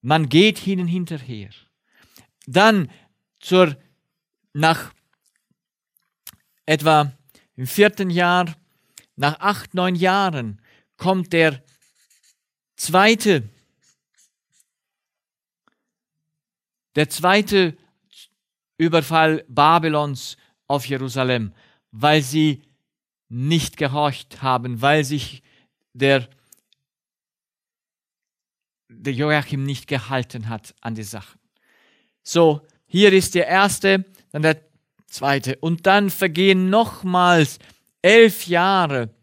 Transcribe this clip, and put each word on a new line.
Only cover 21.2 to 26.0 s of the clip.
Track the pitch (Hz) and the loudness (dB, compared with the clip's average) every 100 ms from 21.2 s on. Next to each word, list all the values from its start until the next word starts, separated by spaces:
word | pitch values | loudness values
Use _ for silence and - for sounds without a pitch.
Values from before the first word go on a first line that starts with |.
| 127 123 104 - _ _ _ | -2 -2 -4 -12 _ _ _
weil | 110 131 156 | -2 2 2
sie | 131 156 156 135 _ _ _ _ _ _ _ | 0 0 0 -2 _ _ _ _ _ _ _
nicht | 120 139 165 - - | -8 -2 -2 -4 -6
gehorcht | 147 147 147 123 - - | -4 -2 -4 -4 -16 -8
haben, | 135 127 123 117 | -4 -2 -4 -2
weil | 135 156 | 0 0
sich | 135 147 - 135 _ _ _ _ _ | 0 -6 -8 -16 _ _ _ _ _
der, | 123 | -4